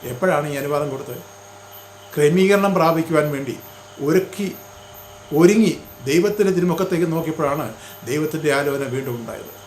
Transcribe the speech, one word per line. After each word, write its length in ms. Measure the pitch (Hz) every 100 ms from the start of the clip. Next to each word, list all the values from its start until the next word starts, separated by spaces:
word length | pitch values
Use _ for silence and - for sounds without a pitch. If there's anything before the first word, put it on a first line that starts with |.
എപ്പോഴാണ് 440 | 123 123 185 151 147
ഈ 80 | 139
അനുവാദം 340 | 143 147 147
കൊടുത്തത്? 320 | 131 143 120 - - - - - - - - -
ക്രമീകരണം 600 | - 147 180 190 202 196
പ്രാപിക്കുവാൻ 520 | 170 160 160 160 156 151
വേണ്ടി 240 | 139 139 - - - - -
ഒരുക്കി 460 | 139 175 185 - 190 - - - - - - - - 147
ഒരുങ്ങി 380 | 175 214 202 - - - 127
ദൈവത്തിൻ്റെ 460 | 156 202 208 190
തിരുമുഖത്തേക്ക് 560 | 175 175 170 185 170 170
നോക്കിയപ്പോഴാണ് 540 | 160 156 156 147 147 120 - - -
ദൈവത്തിൻ്റെ 460 | - 147 151 156 151
ആലോചന 320 | 139 147 139 135
വീണ്ടും 280 | 127 131 120
ഉണ്ടായത്. 360 | 113 107 - -